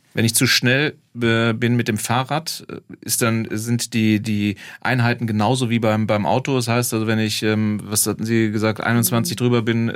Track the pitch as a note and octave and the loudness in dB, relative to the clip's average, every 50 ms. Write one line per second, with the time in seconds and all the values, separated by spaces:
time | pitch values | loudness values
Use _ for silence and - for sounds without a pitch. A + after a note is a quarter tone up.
0 | _ _ - G#2+ A2 A#2 B2 - C3+ A#2+ - - C3 B2 B2+ C3+ D3+ D3+ - - | _ _ -2 0 0 2 2 2 2 2 2 2 2 2 2 2 2 -2 -4 -8
1 | _ _ - A#2+ A#2+ A#2 A2+ A2+ A2+ A#2 A2+ A2+ A#2 A#2 A#2+ A#2+ A2+ - G#2+ G2+ | _ _ -6 -2 0 2 2 2 2 2 0 0 0 0 2 0 0 0 -2 -2
2 | - - A#2 B2+ C3 - C#3+ D#3+ D#3+ - - - - - - - - - - - | -2 -2 -2 -2 0 -2 -4 -4 -4 -6 -10 -12 -12 -14 -14 -16 -16 -18 -20 -14
3 | - - - - B2 A2+ A2+ A2+ A2 - - G#2+ A2 A#2 A#2+ A2+ - - - A#2 | -8 -6 -2 0 0 0 0 0 -2 -4 -6 -6 -2 -2 -2 -2 -2 -2 -2 2
4 | A2 A2 G#2+ G#2 G#2+ A2+ G#2+ G#2 G#2 G#2 F#2+ - - - - - - A#2 B2+ B2+ | 2 4 2 2 0 -2 -2 0 0 -2 -2 -4 -10 -18 -14 -6 -2 0 0 2
5 | A#2 A#2 A#2+ A#2+ A#2+ A2 G#2+ G#2+ G#2 A2 C3+ B2+ C3 A2+ A#2 A#2 A#2 A2 G#2+ G#2+ | 2 2 0 0 -2 -2 0 2 2 2 2 0 0 0 0 0 2 2 2 2
6 | A2 G#2 G#2+ G#2 E2+ D2+ G#2 C3 B2+ D3 C3+ B2+ A#2+ A#2 A#2 B2 A#2 - A#2+ A2 | 0 0 0 0 0 0 0 0 0 0 -2 0 0 0 0 0 0 0 -2 -2
7 | A2 A2 A2+ A2 A2 G#2+ G#2+ - A2 G#2+ G#2+ G#2+ G#2+ G#2+ G#2+ G2+ F#2 G2+ G#2 G#2 | 0 0 0 0 0 0 -2 0 0 0 2 2 0 0 -2 -4 -4 -2 -2 0
8 | - G#2+ G2+ - G#2 A2 A#2 A2+ A2+ G#2+ G#2 G#2+ G#2+ A2 G#2+ - - - A#2 A#2 | 0 0 -2 -2 -2 0 2 2 2 0 0 0 0 0 0 0 0 2 2 2
9 | A2+ - A#2+ A#2 A2+ - A#2 - B2 B2 A#2+ A#2+ G#2+ A#2 A#2 A#2 A2+ A2+ - | 2 2 0 0 0 -2 -2 0 2 2 2 2 2 0 0 0 0 -2 -2